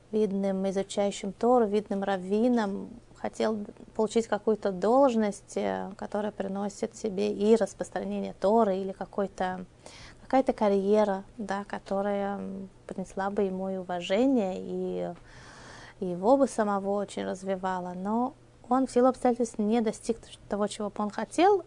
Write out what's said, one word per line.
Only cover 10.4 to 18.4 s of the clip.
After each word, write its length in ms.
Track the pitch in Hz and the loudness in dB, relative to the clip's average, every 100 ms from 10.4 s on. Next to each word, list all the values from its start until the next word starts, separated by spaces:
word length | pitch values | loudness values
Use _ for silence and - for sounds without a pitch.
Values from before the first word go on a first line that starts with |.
| 262 | 2
карьера, 720 | 226 214 202 196 214 208 190 196 - | 2 2 2 4 4 4 0 -6 -10
да, 260 | 196 196 202 | -6 -6 -6
которая, 720 | 202 - 196 202 202 202 196 | -10 -4 -2 -2 -2 -2 -6
м, 320 | 190 196 196 - - | -8 -10 -12 -16 -12
принесла 420 | - 185 - 196 | -10 -8 -4 -4
бы 120 | 202 | 0
ему 260 | 196 185 190 | -2 -2 -4
и 80 | 190 | -6
уважение, 800 | 180 180 180 196 262 262 190 190 | -6 -6 0 2 4 4 0 -4
и, 540 | 185 185 185 180 175 170 - - - - - - - - | -6 -6 -4 -4 -6 -8 -16 -20 -20 -20 -20 -20 -20 -8
и 60 | 185 | -6
его 320 | 175 196 277 | 0 4 4
бы 100 | 269 | 4
самого 440 | - 208 202 196 202 | 2 0 0 -2 -2
очень 240 | 196 - 196 | -4 -6 -6
развивала. 680 | 190 190 190 190 185 180 180 | -6 -4 -4 -4 -6 -6 -8
Но 380 | 190 220 254 - | -4 -2 -2 -6